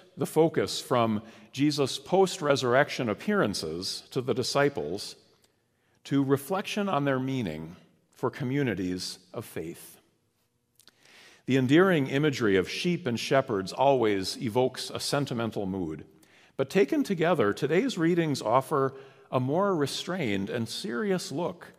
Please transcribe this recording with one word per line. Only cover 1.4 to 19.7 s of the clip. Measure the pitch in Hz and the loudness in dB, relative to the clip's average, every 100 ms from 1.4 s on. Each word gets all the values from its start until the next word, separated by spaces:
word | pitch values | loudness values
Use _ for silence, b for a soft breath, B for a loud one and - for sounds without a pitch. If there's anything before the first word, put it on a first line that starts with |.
| B | B
Jesus' | 127 147 143 131 - | 0 0 2 -2 -4
post-resurrection | - 180 185 - 147 139 123 127 143 - 120 | 0 2 2 2 0 2 4 4 2 0 -4
appearances | 98 - 208 127 90 78 82 98 - - | -2 -2 0 0 -2 -6 -6 -8 -10 -8
to | 135 | -6
the | 127 | -2
disciples | 117 113 - 143 - 73 98 - - _ _ _ _ _ _ _ _ | -2 0 0 0 0 -6 -8 -10 -18 _ _ _ _ _ _ _ _
to | - 139 | -2 0
reflection | 135 135 - 190 208 214 202 | 2 2 0 -4 -2 -4 0
on | 143 | 0
their | 143 131 | 2 0
meaning | 131 131 98 78 80 92 _ _ _ | 0 -2 -2 -4 -10 -16 _ _ _
for | - 127 | -4 -4
communities | - 123 143 131 92 92 92 - - _ | -2 -4 0 0 -2 -2 -4 -6 -12 _
of | 120 | -12
faith. | - 101 82 82 - - _ _ _ _ _ _ _ _ - B B B B B | -10 -10 -10 -12 -18 -20 _ _ _ _ _ _ _ _ -20 B B B B B
The | - 131 | 0 2
endearing | 127 156 190 165 131 | 6 6 6 4 2
imagery | 135 156 131 110 95 | 0 0 2 4 4
of | 90 | 2
sheep | - 180 170 123 | -2 -2 0 -2
and | 113 | -4
shepherds | - 135 131 101 95 | 2 2 2 -2 -2
always | - 135 135 110 98 92 - | 2 4 4 2 0 -2 -6
evokes | 127 113 127 - - | -2 0 0 -2 -10
a | 113 | -8
sentimental | - 143 139 120 113 110 98 | -2 -2 -2 -2 -4 -4 -4
mood, | 95 82 78 - _ b b b - | -4 -4 -8 -14 _ b b b -4
but | 135 | 0
taken | - - 320 | 2 2 2
together, | 254 175 156 165 104 | 0 0 2 4 2
today's | 101 139 165 262 185 | 2 0 0 0 0
readings | 165 175 160 131 | 2 2 0 0
offer | 107 123 - 147 135 - B B B | 2 2 2 0 0 -4 B B B
a | 131 | -2
more | 127 160 202 | 0 0 0